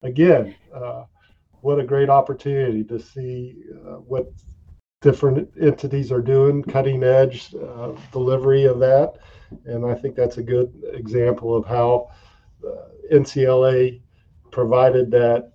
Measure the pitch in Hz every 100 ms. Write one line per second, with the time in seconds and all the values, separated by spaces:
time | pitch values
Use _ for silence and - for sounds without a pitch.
0 | 131 127 170 147 104 - _ 127 123 117
1 | 127 _ _ _ _ _ 139 143 127 139
2 | 139 139 135 - 143 139 131 107 107 117
3 | - 135 127 123 123 127 - - - -
4 | - 131 - - - - - - _ _
5 | 147 - 143 135 - - 160 139 139 139
6 | 131 127 117 135 139 143 139 135 135 131
7 | 127 131 131 - - - - 120 123 127
8 | - 131 127 131 135 135 135 123 131 135
9 | 147 - - - - - - 120 120 113
10 | 139 127 123 - 117 123 123 - - 117
11 | 110 123 120 123 117 117 - 123 160 165
12 | - - - _ _ _ - - - -
13 | - 151 135 143 131 127 131 127 127 123
14 | _ _ _ _ _ - 117 123 131 127
15 | 120 120 120 117 -